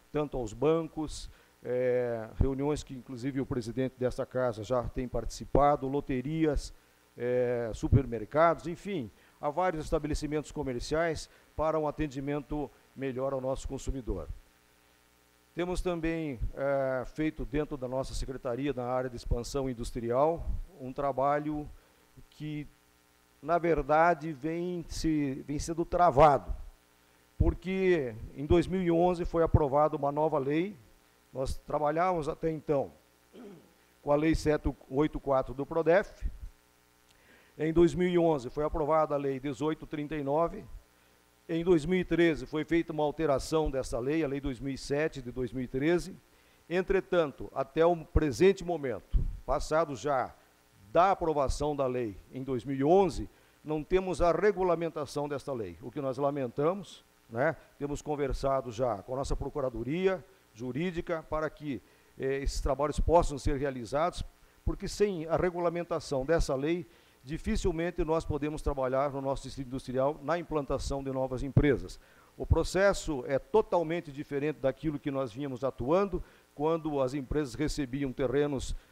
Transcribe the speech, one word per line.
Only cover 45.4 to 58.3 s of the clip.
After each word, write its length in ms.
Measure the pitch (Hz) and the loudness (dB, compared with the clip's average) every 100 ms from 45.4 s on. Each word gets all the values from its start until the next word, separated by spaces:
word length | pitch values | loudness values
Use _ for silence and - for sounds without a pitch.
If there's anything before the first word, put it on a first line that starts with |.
| 123 | -4
mil 100 | 127 | -4
e 40 | 123 | -4
treze. 480 | 131 151 175 165 - _ _ _ _ - | 0 2 2 0 -14 _ _ _ _ -4
Entretanto, 800 | 175 185 190 - 180 147 - 135 131 | 0 2 0 2 2 2 -2 -8 -6
até 300 | 135 156 170 | -2 4 4
o 100 | 165 147 | 2 2
presente 580 | 160 156 113 185 196 | 2 2 4 4 4
momento, 560 | 175 165 135 98 - - - - - | -2 -4 -4 -6 0 0 0 -4 -2
passado 500 | 143 - 156 160 123 | -2 2 2 2 -2
já 380 | 147 131 98 - _ _ _ _ - | 0 0 0 -6 _ _ _ _ 0
da 200 | 156 190 | 6 6
aprovação 640 | 185 165 147 131 - 147 143 | 4 2 2 2 0 -2 0
da 100 | 131 | 0
lei 320 | 127 113 92 - | 0 -2 -6 -12
em 100 | 131 | -10
dois 220 | 135 127 127 | -4 -4 -2
mil 100 | 135 | 2
e 80 | |
onze, 460 | 143 190 185 113 104 _ _ _ | 6 6 6 0 -8 _ _ _
não 200 | 143 156 | -6 -6
temos 380 | 143 185 185 170 | 0 0 0 2
a 100 | 170 | 2
regulamentação 960 | 160 208 185 185 165 165 156 135 147 147 | 4 4 4 2 2 0 -4 -6 -4 -4
desta 260 | 139 - | -4 -4
lei, 240 | 127 95 85 | -6 -6 -10
o 100 | 123 | -12
que 100 | 147 | -6
nós 160 | 135 127 | -4 0
lamentamos, 880 | 143 147 123 - 156 196 - - _ _ - | 0 0 -4 0 0 0 -8 -20 _ _ -8
né? 260 | 113 156 - - - | 0 0 -2 -10 -8
Temos 240 | 143 143 | -6 -4
conversado 720 | 147 147 135 | -4 -2 -2